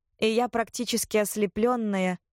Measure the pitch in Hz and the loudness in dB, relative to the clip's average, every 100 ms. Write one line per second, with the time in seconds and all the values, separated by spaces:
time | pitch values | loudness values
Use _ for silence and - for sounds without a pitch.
0 | _ _ 220 226 247 233 214 - 226 226 | _ _ 0 2 0 -2 -4 -6 -4 -4
1 | - 214 208 214 202 208 240 247 214 190 | 0 0 0 0 -2 2 0 2 0 0
2 | 185 180 _ | 0 -4 _